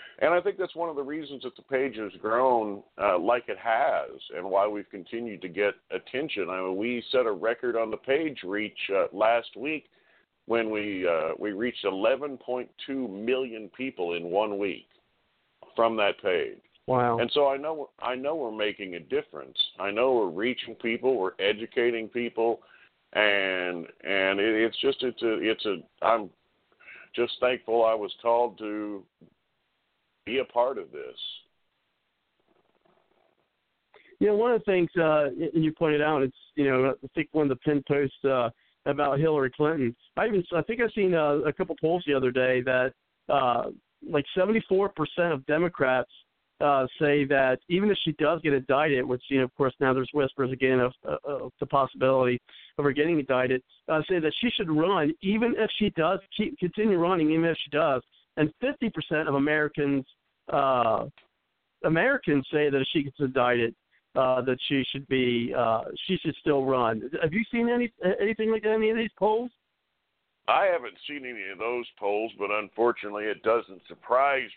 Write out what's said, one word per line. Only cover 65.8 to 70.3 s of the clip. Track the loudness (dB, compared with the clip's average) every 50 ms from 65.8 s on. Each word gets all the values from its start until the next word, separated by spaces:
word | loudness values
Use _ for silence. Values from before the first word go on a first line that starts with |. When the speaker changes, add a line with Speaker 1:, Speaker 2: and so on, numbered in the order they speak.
| -2 -6 -10 -10 -6
Speaker 2:
she | -4 -4
should | -2 -2 -4 -6 -2
still | 0 0 2 2 2
run. | 2 2 2 2 2 0 -2 -6 -8 -4 -2 -2
Have | 0 0
you | -2 -2 -2 -2
seen | 0 0 2
any, | 2 0 0 -2 -4 _ -2 0 0 0
anything | 0 -2 -2 0 0 0
like | 0 0 0
that | 0
in | 0
any | 2 2 2
of | 2
these | 0 -2 -4 -2 -2
polls? | 0 0 2 0 -2 -4 -10 _ _ _ _ _ _ _ _ _ _ _ _ _ _ _